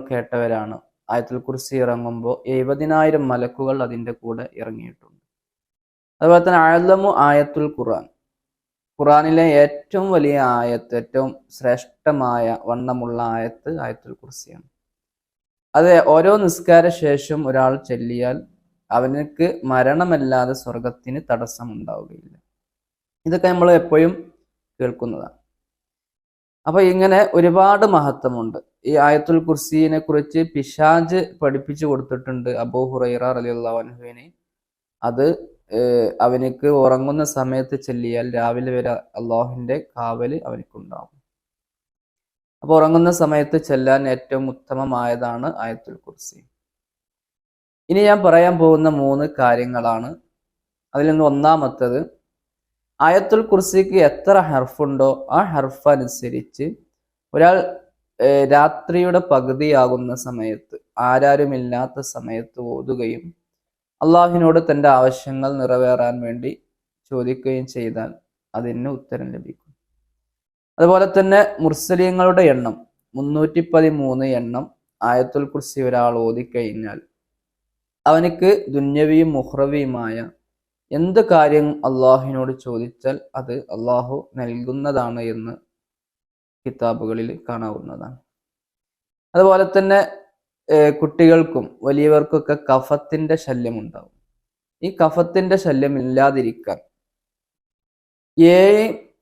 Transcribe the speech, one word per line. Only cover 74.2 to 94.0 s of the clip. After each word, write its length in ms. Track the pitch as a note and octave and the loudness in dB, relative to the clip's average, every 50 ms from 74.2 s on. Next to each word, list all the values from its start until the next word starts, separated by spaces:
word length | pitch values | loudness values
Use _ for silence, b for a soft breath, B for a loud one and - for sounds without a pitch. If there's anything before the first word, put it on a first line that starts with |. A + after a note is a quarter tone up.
| C3+ C3+ | -2 -2
എണ്ണം 320 | B2+ A#2+ B2 A#2 A#2+ B2+ D#3 - _ _ _ _ _ - | -4 -4 -4 -6 -8 -10 -10 -12 _ _ _ _ _ -6
ആയത്തുൽ 440 | A2 A#2+ B2 B2+ C3 C3 - C#3+ C#3+ | -2 0 0 0 0 -2 -2 -6 -6
കുർസി 360 | C#3 - - - - - C#3 | -6 -8 -10 -12 -10 -8 -6
ഒരാൾ 320 | C3 B2+ B2 B2 A#2+ A#2+ A#2+ A#2 | -4 -2 0 0 0 0 0 0
ഓതിക്കഴിഞ്ഞാൽ 800 | A#2 A2+ A2+ A#2+ B2 A#2+ - B2 A#2 G#2+ G#2+ A2 A2 G#2 G#2 - - _ _ _ _ _ _ _ _ _ _ _ _ _ _ _ _ _ _ _ - | -2 -2 -4 -4 -8 -8 -6 -6 -6 -6 -8 -10 -12 -12 -14 -16 -20 _ _ _ _ _ _ _ _ _ _ _ _ _ _ _ _ _ _ _ 2
അവനക്ക് 440 | C#3+ D#3 E3 E3+ F3+ E3+ - F3+ F#3 G#3 - - C3 | 2 2 4 2 0 -2 0 2 2 2 2 0 -4
ദുന്യവിയും 640 | C3+ C#3 C#3 C#3 C#3+ D3 D3+ D3+ D#3 D#3+ E3 D#3+ D3 | -4 -4 -2 -2 0 0 0 2 4 2 2 2 0
ഉഖ്റവിയുമായ 800 | C3+ C3 - - C3+ C#3 C#3 C#3+ D3 C#3+ C3 B2+ A#2+ A#2 A2 A2 A#2 A#2 - _ _ _ _ _ _ _ _ _ _ _ - | -4 -6 -6 -4 -4 -2 -2 -2 -4 -4 -4 -6 -8 -8 -8 -10 -10 -12 -14 _ _ _ _ _ _ _ _ _ _ _ -8
എന്ത് 300 | - D3 E3 F#3 F#3 A3 G#3 | -4 -2 -2 2 2 2 4
കാര്യം 400 | A3 F3 D#3+ D3+ D3 D3 D3+ D3+ D3 D3 D3 - | 4 4 4 4 4 4 2 2 0 -4 -4 -4
അള്ളാഹുവിനോട് 680 | C3 C3 C3 C3 B2+ C3 C3 C3 C3+ C3+ C3 B2+ C3 C3 C3 | -4 -2 2 4 4 4 4 2 -4 -6 -6 -6 -6 -8 -10
ചോദിച്ചാൽ 580 | - C3 A#2+ A2+ A#2 B2 - _ - C3 C3+ D3 - - - | -10 -8 -8 -8 -8 -10 -12 _ -6 -6 -6 -6 -12 -14 -12
അത് 180 | C3 C3 B2 A#2+ C#3 - - | -12 -10 -8 -10 -10 -10 -12
അള്ളാഹു 460 | F2+ A2 A#2 B2 B2 B2 B2 B2 C3+ C#3+ - _ - | -12 -8 -4 -2 -2 -2 -2 -4 -8 -10 -12 _ -12
നൽകുന്നതാണ് 840 | C3 B2 A#2+ A#2 A#2+ A#2+ B2 B2+ C#3 C#3 C#3+ C#3 C3 A#2+ A#2 A#2+ A#2+ A#2 A#2 | -10 -10 -8 -8 -10 -8 -8 -8 -6 -6 -4 -4 -4 -4 -4 -8 -8 -8 -8
എന്ന് 240 | A2 A2+ A2 A2+ - - _ _ _ _ _ _ _ _ _ _ _ _ _ _ _ _ _ _ _ _ - | -8 -8 -10 -14 -16 -18 _ _ _ _ _ _ _ _ _ _ _ _ _ _ _ _ _ _ _ _ -14
കിതാബുകളിൽ 600 | B2+ - - A#2 A#2 A2+ - A#2 A2 A2+ A#2 A2+ A#2 - - | -12 -8 -4 -4 -4 -4 -4 -6 -8 -6 -6 -8 -8 -10 -14
കാണാവുന്നതാണ്. 760 | - - A#2+ A2+ A2+ A2 G#2 - - - - - - B2 B2+ - _ _ _ _ _ _ _ _ _ _ _ _ _ _ _ _ _ _ _ _ _ _ - | -12 -12 -10 -10 -8 -10 -10 -12 -14 -16 -16 -16 -16 -18 -18 -20 _ _ _ _ _ _ _ _ _ _ _ _ _ _ _ _ _ _ _ _ _ _ 4
അതുപോലെ 320 | F3 F#3+ G3 F#3+ F#3 F#3+ | 6 6 6 6 4 4
തന്നെ, 340 | F#3 F#3+ G3 G3 F#3+ G3 G3+ - - - - - _ _ _ _ _ _ _ _ - | 2 2 2 2 4 4 2 2 0 -6 -16 -20 _ _ _ _ _ _ _ _ 2
ഏഹ്, 240 | D#3 D3+ D3 D3 D3 | 4 4 4 4 2
കുട്ടികൾക്കും 720 | D3+ D#3+ D3 - - E3+ D#3+ E3 E3 E3 E3 - C3+ G#2+ - - - | 0 -2 -4 2 4 6 8 8 6 4 2 -2 -6 -6 -8 -12 -6
വലിയവർക്കൊക്കെ 720 | - C3+ C#3 D3 D3 D3+ D3+ D3+ D3 D3+ - D3+ D3 - C#3+ D3 | -2 -2 0 2 4 4 4 4 2 2 -2 -2 -2 -2 -4 -4
കഫത്തിൻ്റെ 760 | - - C3 C3 C3 - D3 C#3+ - - D#3+ D#3 D#3 D3+ D#3+ | 0 2 2 2 2 0 -4 -4 -4 -6 -6 -4 -2 -2 -4
ശല്യം 400 | D#3+ - C#3 B2+ B2 A#2+ A#2 A#2 A2 | -4 -4 -6 -6 -6 -6 -6 -8 -8
ഉണ്ടാവും. 360 | G#2+ - - - | -12 -14 -16 -20